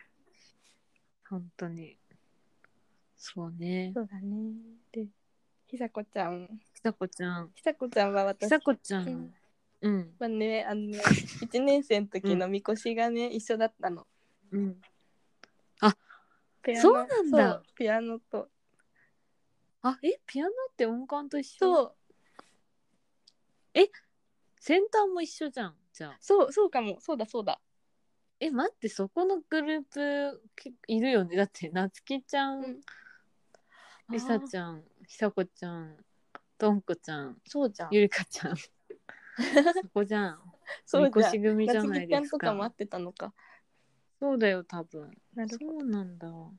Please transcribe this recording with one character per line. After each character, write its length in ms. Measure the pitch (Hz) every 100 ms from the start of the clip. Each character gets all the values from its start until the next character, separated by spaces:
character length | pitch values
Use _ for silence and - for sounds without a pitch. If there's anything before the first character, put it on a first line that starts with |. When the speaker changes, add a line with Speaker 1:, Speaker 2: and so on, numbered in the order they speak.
| - _ _ _ _ _ _ _ _ _ _ _ -
Speaker 1:
本 220 | 185 175 -
当 120 | 175
に。 300 | 170 156 - _ _ _ _ _ _ _ _ _ _ _ _
そ 320 | - 180 170
う 40 |
ね。 400 | 170 175 185 185
Speaker 2:
そ 80 | 196
う 60 | 208
だ 120 | 196
ね。 340 | 202 214 220 220 226 226 _
で、 140 | 233 208 _ _ _ _ _ _
ひ 100 | 247
さ 100 | 233
こ 140 | 214
ち 160 | 208 208
ゃ 80 | 175
ん。 200 | 175 180 214 _
Speaker 1:
ひ 60 | -
さ 100 | 226
こ 160 | - 185
ち 160 | -
ゃ 160 | 180 175
ん。 120 | 170
Speaker 2:
ひ 80 | -
さ 120 | 320 302
こ 120 | 254
ち 120 | 233
ゃ 60 | 202
ん 60 |
は 120 | 202 196
私、 220 | 196 208
Speaker 1:
ひ 20 |
さ 100 | 302
こ 160 | 285 240
ち 180 | - 196
ゃ 60 |
ん。 60 | 175
Speaker 2:
う 40 |
ん。 220 | 170 170 - _ _ _ _
Speaker 1:
う 80 | 208
ん。 260 | 196 165 -
Speaker 2:
ま 60 | 233
あ 40 |
ね、 360 | 214 214 220 208
あ 60 |
の 80 | 214 208
ね、 120 | 208
<laughs> 400 | 208 - - -
一 180 | 233 240
年 240 | 277 285
生 180 | 277 214
の 60 | 202
時 280 | 190 196 185
の 120 | 185
み 140 | 196
こ 140 | 202 214
し 180 | 233 226
が 140 | 233
ね、 160 | 233 240
Speaker 1:
う 20 |
ん。 40 |
Speaker 2:
一 200 | 226 -
緒 40 | 220
だ 80 | 220
っ 80 | -
た 100 | 180
の。 180 | 170 - _ _ _ _
Speaker 1:
う 80 | 202
ん。 220 | 196 185 - _ _ _ _ _ - _ _ -
あ、 160 | 214 - - - _ _ _ _
Speaker 2:
ピ 120 | -
ア 20 | 233
ノ。 60 |
Speaker 1:
そ 80 | 320
う 160 | 539 640
な 140 | 480
ん 100 | 320
だ。 220 | 254 202
Speaker 2:
そ 60 | 175
う、 40 | - -
ピ 140 | 220
ア 120 | 220
ノ 180 | 233 226
と。 300 | - 220 - _ _ _ _ _ _ _ _ _ _ _ _ _
Speaker 1:
あ、 140 | 254 262
え、 160 | 302 539 -
ピ 140 | 277
ア 40 | 339
ノ 40 | 494 523
っ 40 | -
て 100 | 226
音 220 | 233 262
感 220 | 285 285
と 100 | 294
一 40 | 262
緒？ 120 | -
Speaker 2:
そ 260 | 370 339
う。 120 | 247 - _ _ _ - - _ _ _ _ _ _ _ _ _ _ _ _
Speaker 1:
え、 160 | - 403 - _ _ _ _ _ _
先 220 | - 349 440
端 180 | 427 403
も 120 | 359
一 60 | 320
緒 220 | - 302
じ 100 | 254
ゃ 80 | 190
ん、 80 | 156 _
じ 100 | -
ゃ 60 | 151
あ。 80 | -
Speaker 2:
そ 260 | - 392 269
う、 60 |
そ 140 | 403 403
う 40 |
か 120 | 254
も。 180 | 214 -
そ 120 | -
う 40 | 277
だ、 80 | 220
そ 140 | 240
う 60 | 202
だ。 140 | - _ _ _ _ _ _ _ -
Speaker 1:
え、 120 | 320
待 200 | 254 359
っ 60 | -
て、 120 | 214
そ 200 | - 196
こ 160 | - 370
の 140 | 381
グ 200 | - 311
ル 180 | 302 311
ー 40 |
プ、 600 | 269 277 285 285 285 269 220 -
け-、 180 | 269 247 -
い 120 | 220
る 120 | 262
よ 120 | 233
ね。 120 | 175 180
だ 80 |
っ 60 | 196
て、 180 | - 165
な 200 | 180 190
つ 120 | -
き 200 | - 269
ち 160 | - 277
ゃ 120 | 277
ん、 140 | 269
Speaker 2:
う 40 | 262
ん。 140 | 254 - - - - _ _ _ _ _ - - - -
Speaker 1:
り 80 | 233
さ 200 | 247 220
ち 180 | 269 185
ゃ 100 | 170
ん、 80 | 160
Speaker 2:
あ 40 |
ー。 260 | - _ -
Speaker 1:
ひ 80 | -
さ 160 | 214
こ 140 | 196 185
ち 200 | _ 175
ゃ 140 | 170
ん、 180 | 160 151 _ _ _ - _ -
と 140 | 214
ん 100 | 202
こ 140 | - 170
ち 140 | -
ゃ 140 | 151
ん、 180 | 135 120 -
Speaker 2:
そ 160 | 285
う 80 | 262
じ 100 | 202
ゃ 60 | 165
ん。 20 |
Speaker 1:
ゆ 100 | 208
り 80 | 202
か 140 | - 190
ち 200 | - 156
ゃ 60 |
ん。 40 | 170
Speaker 2:
<laughs> 1300 | - _ - - - - - - 262 285 320 349
Speaker 1:
そ 60 | 196
こ 100 | 208
じ 100 | 202
ゃ 140 | 214 190
ん。 260 | 156 175 - - - -
Speaker 2:
そ 140 | 277
う 20 |
じ 40 | 277
ゃ 20 |
ん。 0 |
Speaker 1:
み 40 |
こ 120 | 214
し 180 | 214 214
組 260 | 214 214 220
じ 100 | 220
ゃ 60 |
な 0 |
い 0 |
で 40 | 208
す 0 |
か。 80 | 190
Speaker 2:
な 60 |
つ 40 | 175
き 40 |
ち 60 | 285
ゃ 40 |
ん 100 | 294
と 80 | 294
か 160 | 254
も 100 | 202
会 60 | 220
っ 20 |
て 120 | - 202
た 140 | 185
の 140 | 175
か。 200 | - - - - - _ _ _ _ _ -
Speaker 1:
そ 140 | 277
う 40 | 254
だ 120 | 214
よ、 140 | 185
多 200 | 175 175
分。 340 | 165 156 147 - _
Speaker 2:
な 120 | 233 220
る 120 | 233
ほ 80 | 302
ど。 140 | 311
Speaker 1:
そ 60 | 269
う 40 |
な 140 | 208
ん 140 | 185 170
だ。 100 | 170 165 165